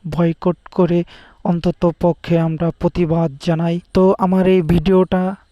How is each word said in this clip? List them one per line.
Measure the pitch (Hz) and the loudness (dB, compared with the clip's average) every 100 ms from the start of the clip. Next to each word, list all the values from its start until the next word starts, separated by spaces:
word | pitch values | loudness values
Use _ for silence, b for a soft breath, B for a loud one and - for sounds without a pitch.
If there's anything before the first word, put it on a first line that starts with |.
| 165 | -6
বয়কট | 147 170 160 180 175 - - | -2 -2 0 -4 -4 -8 -2
করে | 175 175 175 B B B | 0 0 -4 B B B
অন্তত | - 170 175 - 175 165 | -4 -2 -2 -2 -2 0
পক্ষে | 175 156 - 170 165 | -2 -2 -2 0 0
আমরা | 160 170 - | -2 -4 -2
প্রতিবাদ | 175 - 170 165 165 135 - | -4 -2 -2 0 -2 -4 -4
জানাই। | 160 170 170 _ 185 | -2 -2 -4 _ 2
তো | 185 202 185 | 2 2 0
আমার | 190 185 | 2 2
এই | 190 | 2
ভিডিওটা | 156 175 160 185 185 185 185 196 _ | 2 0 2 2 2 0 -2 -6 _